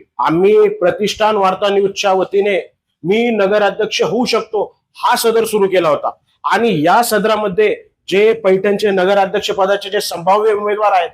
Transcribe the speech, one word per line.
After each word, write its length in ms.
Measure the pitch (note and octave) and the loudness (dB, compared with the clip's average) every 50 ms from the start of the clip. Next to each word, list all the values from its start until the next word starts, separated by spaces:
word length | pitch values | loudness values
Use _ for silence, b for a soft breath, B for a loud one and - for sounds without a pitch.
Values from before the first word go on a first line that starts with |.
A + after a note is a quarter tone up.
| - _ _ - | -18 _ _ -4
आम्ही 480 | B2 D3+ D#3+ E3+ F#3+ G3+ G#3+ G#3+ G#3+ G3 | -2 0 0 2 4 4 4 4 4 2
प्रतिष्ठान 640 | - - F3 F3 E3+ - G#3 G3 - - G#3+ G#3+ G#3+ | 0 0 0 0 0 0 -4 -4 -2 -2 -2 0 0
वार्ता 340 | G3+ F#3+ F#3 F#3+ F#3 G#3 G3+ | 2 0 0 0 0 -2 0
न्यूजच्या 420 | G3+ G3 G3+ F#3+ G3 - - G3+ F#3+ | 0 0 0 -2 -2 -2 0 0 0
वतीने 440 | F#3+ F3 - F#3+ G3+ G3 G#3 G3 E3 - - _ _ _ _ _ _ D3 | 0 0 -2 0 0 0 0 0 -2 -4 -8 _ _ _ _ _ _ -4
"मी 260 | E3 G#3 A3+ A#3 A#3+ | -2 0 0 0 0
नगराध्यक्ष 720 | A3+ G#3 G3 F#3+ G#3 G#3+ G#3 G3 F#3 G#3 G#3+ G#3+ - - | 0 0 0 0 2 0 0 0 -2 -2 -4 -4 -2 -2
होऊ 240 | A3 D#3 F#3+ A#3+ B3 | -2 -2 0 -2 -2
शकतो" 380 | - A#3 G#3 F#3 - - G3+ E3+ - _ _ _ _ _ | -2 -2 -4 -4 -4 -4 -4 -4 -6 _ _ _ _ _
हा 180 | - - G#3+ A#3+ | -4 -2 0 0
सदर 280 | A3+ - A3+ A3 A3+ A3 | 0 0 0 0 0 0
सुरू 220 | - G#3+ G#3+ G3 | 0 0 0 0
केला 220 | F#3+ F#3 F3+ F3 D#3 | 2 2 2 2 2
होता 200 | C#3+ - - A#2 - _ _ _ _ _ - | 0 0 -2 -6 -8 _ _ _ _ _ -4
आणि 300 | D3 F#3 G#3 A#3 A#3 F#3 | -2 0 0 0 0 0
या 240 | D3+ D3 E3+ F#3+ A#3 A#3 | 0 2 2 2 2 2
सदरामध्ये 680 | A#3 A3 G#3 G3 A3 G#3+ G#3 G#3+ G3+ F3 G#3+ G#3+ G3 D#3+ - - _ _ _ _ | 2 0 0 0 0 0 0 -2 -2 0 0 0 0 0 -4 -10 _ _ _ _
जे 260 | - F3 G3 G#3+ A3+ A3+ | -2 0 2 2 2 2
पैठणचे 560 | A3+ - F#3+ F#3+ F#3+ F#3+ G#3 G3+ G3+ G#3+ G#3 | 2 0 0 0 2 0 0 -2 0 0 0
नगराध्यक्ष 600 | F#3+ F#3+ F3+ F#3+ G3+ G3+ F#3+ F#3 F3 G3+ - G#3+ | 0 0 2 2 2 2 0 0 -2 -6 -4 -4
पदाचे 380 | F#3 F#3+ F#3+ F#3+ G3+ G3 - G3 | -2 -2 0 0 0 -2 -4 -4
जे 120 | G3 G3+ | -6 -4
संभाव्य 520 | - - F#3 E3+ E3+ F#3 G3 G#3+ G#3+ A3 G#3 | -4 -4 -8 -4 0 0 2 2 2 0 0
उमेदवार 380 | G#3 G#3 G#3 G3+ G#3+ G#3+ G3+ | 0 -2 -4 -2 0 0 2
आहेत, 180 | G3 F3+ E3+ D#3+ | 2 0 0 -2